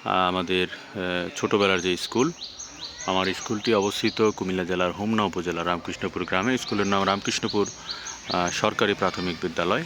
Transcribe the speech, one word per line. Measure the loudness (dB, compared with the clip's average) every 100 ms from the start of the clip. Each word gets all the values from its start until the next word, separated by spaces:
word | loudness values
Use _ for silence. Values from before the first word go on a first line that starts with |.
আহ, | 2 2 2
আমাদের, | 2 0 0 0
আহ, | -4 -12 -6 -2 -2 -4 -4
ছোটবেলার | 0 4 4 4
যে | 2 0
স্কুল, | 0 2 0 0 -14 -14 -16 -14 -14 -8 -2
আমার | 2 0
স্কুলটি | -2 -4 -2 2
অবস্থিত | 4 2 0 -2 4 2
কুমিল্লা | 2 -2 0
জেলার | 0 2 0
হোমনা | 0 0 2
উপজেলার | 2 0 -2 -2 0
রামকৃষ্ণপুর | 0 -2 -4 -4 -4
গ্রামে। | 0 0 2 0
স্কুলের | 0 0 2
নাম | 4 2
রামকৃষ্ণপুর, | 0 0 -2 0 0 0 -4 -12 -12 -12 -12 -2
আহ, | 0 0
সরকারি | 2 0 2 2
প্রাথমিক | 2 0 0 -4 -2
বিদ্যালয়। | -4 0 0 0